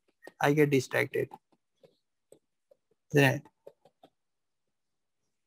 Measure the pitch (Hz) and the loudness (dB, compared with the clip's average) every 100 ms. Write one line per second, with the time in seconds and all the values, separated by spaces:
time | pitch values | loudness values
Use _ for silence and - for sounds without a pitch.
0 | _ _ - - 139 147 147 135 - 120 | _ _ -20 -4 0 2 2 0 -2 -4
1 | 123 - - - _ _ _ _ - _ | -4 -6 -8 -12 _ _ _ _ -20 _
2 | _ _ _ _ _ _ _ _ _ _ | _ _ _ _ _ _ _ _ _ _
3 | - 143 135 135 - _ - _ _ _ | -2 2 2 0 -10 _ -20 _ _ _
4 | - _ _ _ _ _ _ _ _ _ | -20 _ _ _ _ _ _ _ _ _
5 | _ _ _ _ | _ _ _ _